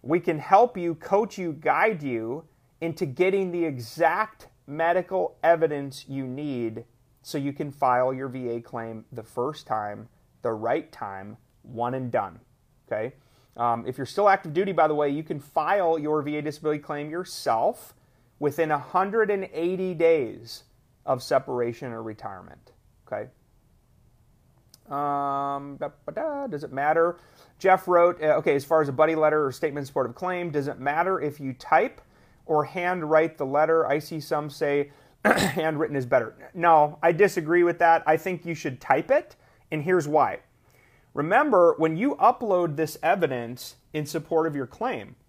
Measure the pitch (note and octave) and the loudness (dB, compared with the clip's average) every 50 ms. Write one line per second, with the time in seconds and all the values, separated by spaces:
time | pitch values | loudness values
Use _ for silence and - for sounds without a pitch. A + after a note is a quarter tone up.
0 | - A#2 D#3+ F3+ F3 F#3+ E3 D3+ C#3 - F3 G3+ A#3+ A#3+ A#3+ F#3 F3 E3+ E3 - | -2 0 -2 0 0 -2 -4 -4 0 4 6 6 6 4 0 -6 -6 -6 -6 -8
1 | - - G3 G3+ A3+ - - - F#3 E3+ D3+ D3 D#3 D3+ C#3 D3+ F#3+ A3+ G#3+ D#3 | -4 -2 0 0 0 -2 -6 -8 -8 -8 -8 -4 -2 -2 0 2 2 0 0 -2
2 | D3 C3+ B2 A2+ A2 A2+ B2+ D#3 - _ _ _ _ _ _ _ E3 E3 D#3 - | -6 -4 -4 -4 -4 -6 -8 -8 -10 _ _ _ _ _ _ _ -8 -8 -6 -6
3 | F#3 D3 B2 - F3+ F#3+ F#3+ G3 F#3+ F3+ E3+ F3 E3+ D#3+ C#3 B2 A#2 A2 - D#3 | -6 -8 -2 0 0 2 2 0 -2 -2 -2 -2 -2 -2 -4 -6 -12 -12 -4 0
4 | E3+ D#3+ E3+ G3 A3 G#3+ - _ - - _ _ _ - C#3+ D#3 E3 E3+ F3 F#3 | 0 0 2 0 -4 -4 -6 _ -20 -20 _ _ _ -12 -6 -2 0 0 0 0
5 | F3 - F#3+ F#3 F3 - - _ - D#3+ E3+ D#3+ E3 D#3 D3 C#3+ C#3 C#3 C3+ - | -2 -2 -2 -2 -2 -4 -6 _ 2 2 4 4 2 -2 -2 -4 -8 -10 -12 -16
6 | - - C#3 C3+ C3+ B2+ B2+ C#3 D3+ D3 C3+ B2 A#2 A2+ A2 A2+ A#2 _ _ _ | -14 -10 -8 -8 -8 -8 -8 -8 -8 -6 -4 -4 -4 -4 -6 -8 -14 _ _ _
7 | _ _ _ _ _ - - D3 C#3 C#3+ C#3 C#3+ D#3+ C#3+ C3+ - C#3+ B2+ B2 B2 | _ _ _ _ _ -8 -6 -4 -4 -4 -4 -6 -8 -10 -4 -2 0 2 4 4
8 | B2+ C3 C3 B2+ C3+ C3+ B2 C3 B2+ A#2+ A#2 A#2+ A#2 - - A#2+ A2+ A2+ A2+ A2 | 2 0 0 -4 -8 -8 -8 -8 -6 -6 -6 -6 -8 -10 -10 -10 -8 -8 -10 -14
9 | A2+ _ - A#2 A2 - - B2 A#2+ C#3+ D3+ - - - A#2 G#2+ G#2+ G#2 G#2 G#2+ | -16 _ -14 -14 -14 -10 -4 -4 -4 -4 -4 -8 -6 -4 -4 -4 -4 -6 -8 -12
10 | A2 - _ _ _ _ _ _ _ A#2+ A2+ G#2+ A2 A2+ C3 E3 D#3 - - - | -16 -20 _ _ _ _ _ _ _ -4 -4 -2 -2 -2 -2 -2 -4 -8 -14 -12
11 | A#2 G2+ G2 F#2+ G2 G#2 - - _ _ _ _ _ - A#2+ A2+ A#2+ B2 B2+ C3+ | -10 -10 -10 -10 -12 -14 -16 -18 _ _ _ _ _ -14 -8 -4 -4 -4 -4 -4
12 | C3 A#2+ A#2+ A#2 G2+ F#2+ E2 F2+ _ _ _ _ _ _ _ _ _ _ A2+ G#2+ | -6 -2 -2 -2 -2 -2 -10 -18 _ _ _ _ _ _ _ _ _ _ -6 -6
13 | A2 B2+ - _ _ _ _ _ _ _ _ - A#2 A#2+ A#2 A#2 - - C3 - | -6 -6 -8 _ _ _ _ _ _ _ _ -2 -2 0 0 -2 -4 -8 -8 -8
14 | C3+ - - - G3+ G3+ G3 F#3+ - E3+ D3 E3+ G3+ G3 F#3+ E3 D#3+ D#3 D3+ D3 | -8 -6 -2 2 4 4 4 4 0 -4 -2 -2 -2 0 2 2 2 2 2 2
15 | D3 C#3+ C#3 D3+ D#3+ - E3+ D3 - - _ E3 D3+ D#3+ G3 G3+ F3+ E3 D#3+ D#3+ | 0 0 0 -4 -4 -6 -8 -10 -10 -6 _ -2 0 0 0 2 2 2 0 0
16 | D3 D3+ D3+ D#3 C#3 D3 D3+ D3+ D3 D3+ D3 - - D#3 D3 D3+ D3+ - D3+ D3 | 0 0 -2 -2 -2 -2 -6 -6 -6 -6 -10 -4 -4 -4 -4 -4 -4 -8 -8 -8
17 | D3 D3+ D#3 F3 F#3 - - - - - A#2 A2+ D3+ F#3+ B3 - - - _ _ | -8 -8 -8 -8 -8 -10 -12 -6 -2 0 0 2 2 0 -2 -4 -14 -20 _ _
18 | _ _ _ _ _ _ _ _ D3 D3 C3 - E3 D#3 D3+ C#3+ C3 - - F3+ | _ _ _ _ _ _ _ _ -4 -2 0 0 0 0 0 -2 -4 -2 0 0
19 | F#3+ G3+ G3+ A3+ G#3+ G3 G#3 G3 F#3+ - - D3+ E3+ F3 F#3 F3+ F#3+ F#3 F3+ D3+ | 0 2 0 0 0 2 0 -2 -4 -8 -6 -4 -2 -2 -2 -2 -4 -4 0 2
20 | E3 E3 E3 D#3 C3 A2 - - A#2 A#2 - - _ _ _ _ _ _ _ _ | 4 4 6 4 2 -2 -6 -12 -16 -16 -18 -18 _ _ _ _ _ _ _ _
21 | _ - C3+ B2 - - D3+ C3+ C#3 - C3 B2 A#2+ A#2+ A#2 - - B2+ A#2 A2+ | _ -2 -2 -2 0 0 0 0 0 0 -4 -2 -2 -4 -4 -8 -10 -10 -10 -10
22 | A2+ A2+ A2 - - G#2+ G2 F#2 F#2 E2+ - - _ _ _ _ _ _ _ _ | -10 -10 -12 -12 -12 -14 -14 -14 -16 -20 -20 -20 _ _ _ _ _ _ _ _
23 | _ - G#2+ G#2 A2 C3+ _ _ _ _ _ _ _ _ _ _ _ _ _ _ | _ -8 -8 -8 -8 -10 _ _ _ _ _ _ _ _ _ _ _ _ _ _
24 | _ _ _ _ _ _ _ _ _ _ _ _ _ _ - _ _ - C#3 C#3+ | _ _ _ _ _ _ _ _ _ _ _ _ _ _ -20 _ _ -8 -6 -4
25 | D3 C#3+ C#3+ C#3+ C#3+ C#3 C#3 C#3 C#3 C#3 C#3 C#3 C#3+ C#3+ C#3+ C#3 D3 D3 - _ | -2 -2 -2 -2 -2 -2 -2 -2 -2 -2 -4 -6 -8 -10 -10 -8 -10 -10 -10 _
26 | _ - - G#3+ D4+ D#4+ D4 C#4 C#4 B3+ E3 C#3+ D3+ C3 C3+ C3+ C#3+ D3 D#3+ E3 | _ -10 -8 -6 -4 -4 -4 -6 -6 -8 -8 -8 -10 -8 -6 -2 0 2 4 4
27 | E3 F3 E3+ - - _ _ _ - _ _ _ - F#3 F#3 F#3 - F#3 F3+ E3+ | 4 2 0 -6 -16 _ _ _ -20 _ _ _ 4 4 4 4 4 4 6 6
28 | E3+ F3 F3 - D#3 D#3 D3+ D3+ D3+ - D3 C#3 C3+ - E3 D#3+ D#3 C#3 C3 B2 | 6 6 4 2 2 2 2 4 4 2 2 2 2 2 2 2 2 2 4 4
29 | D#3 D#3+ D#3+ D#3 D#3 D3+ D3+ D3+ D3 C#3 B2+ - - D#3 C#3 D3 C#3 C3+ - C#3+ | 4 4 4 4 4 4 4 2 0 0 -2 -2 -4 -4 -4 -4 -8 -4 -2 -2
30 | C3 A#2 A#2+ - F#3 F3+ F3+ F3 F3 E3+ D3 D3 C3+ C#3+ C3+ - B2+ C#3+ C#3+ D#3+ | -2 -2 -4 -6 -6 -4 -4 -4 -6 -2 -2 -2 -4 -4 -8 -4 -4 -2 0 0
31 | F3 F#3 F#3+ E3+ D3+ D3 D3 D3+ C#3+ C3+ B2+ - - - D#3+ E3 G#3 C4+ - - | 0 0 0 0 -2 -4 -6 -6 -8 -8 -8 -8 -2 2 4 4 4 2 -6 -12
32 | _ _ _ _ _ _ _ _ _ - D#3+ D3+ D3 - C#3+ F#3 F3 F3+ F#3 F3+ | _ _ _ _ _ _ _ _ _ 0 0 0 0 0 -4 -4 -2 -2 -2 -2
33 | D#3 D3+ D#3+ D#3 D#3+ E3 D#3+ - D3 C3+ C3+ D3 D#3 D#3+ D#3+ E3 D#3 - C#3+ D#3 | 0 4 4 4 4 4 -2 -4 -6 0 2 2 4 4 4 2 4 2 0 -2
34 | D3+ - E3 D#3 C#3+ - E3 D3+ D3 D3 C#3 - D#3+ C#3+ C#3+ D3 C#3+ C#3+ - - | -2 -6 -10 -10 -4 -4 -4 -4 -4 -6 -6 -2 -2 0 2 0 0 -2 -8 -20
35 | _ _ _ _ _ G#3 - - G3 F3+ - F#3 D#3 D#3+ D#3 C#3+ E3+ - C#3+ C#3 | _ _ _ _ _ 2 2 4 2 0 -2 -2 -2 -2 0 -2 -2 -2 -2 -4
36 | B2+ A#2+ C3+ B2+ A2+ A2+ - - - - _ F#3 E3 E3+ E3 D#3 D3+ D3 D3 - | -2 2 2 2 2 0 -10 -18 -20 -16 _ 2 6 6 8 8 6 4 0 2
37 | - E3+ F3 D#3 G#3 F#3+ F#3+ F#3 D#3 D3+ E3+ F3 F3 F3 E3+ E3+ F3 E3 E3 E3 | 2 2 4 6 4 4 4 -2 -2 2 4 4 4 4 4 4 4 6 6 4
38 | - D3 D#3+ E3 - F#3+ F#3 E3 - E3+ E3 D#3 - D#3 B2+ - - - C3+ D3 | 4 2 2 2 0 -4 -6 -6 -6 -8 -10 -6 -6 -8 -8 -8 0 0 0 0
39 | D3+ - C4 D4 - - - _ _ _ _ _ _ _ - D#3 C#3 F3+ F#3 F3+ | 2 2 2 2 2 -2 -20 _ _ _ _ _ _ _ -6 -4 0 2 2 2
40 | C#3+ D3 D3+ D3+ C3+ G2+ F#2 - _ _ _ _ _ _ _ _ _ _ _ _ | 2 2 4 4 4 4 0 -6 _ _ _ _ _ _ _ _ _ _ _ _
41 | _ _ _ C#3 D3 D#3+ G3 B3 D4+ D4+ A#3 F#3 F3 E3+ D#3 - D#3+ D#3+ D#3+ E3 | _ _ _ -4 -2 2 4 4 4 4 6 6 6 6 4 4 0 0 0 0
42 | A3+ C#4+ - - F3 A3+ - - B3 G#3+ F#3 F3+ F3 E3 D3 D3 D#3+ D#3 - - | -2 -2 0 4 4 4 4 2 0 0 2 2 2 0 -2 -2 -4 -4 -6 -2
43 | - D#3+ F#3+ G3 E3+ C#3+ C3 B2 A#2 A#2 B2+ B2 - - - _ _ _ - D#3 | 0 0 2 2 2 -2 -2 -4 -6 -8 -10 -12 -14 -18 -18 _ _ _ -8 -6
44 | D3+ - - E3 D3+ - E3 D#3+ D#3+ E3 C#3+ C#3 C3 A#2+ - - A3 C4 A3 B2 | -6 -4 -6 -8 -6 0 0 0 0 0 -2 -4 -8 -8 -8 -6 -6 -6 -6 -6
45 | G2+ F#2+ - _ _ | -10 -14 -18 _ _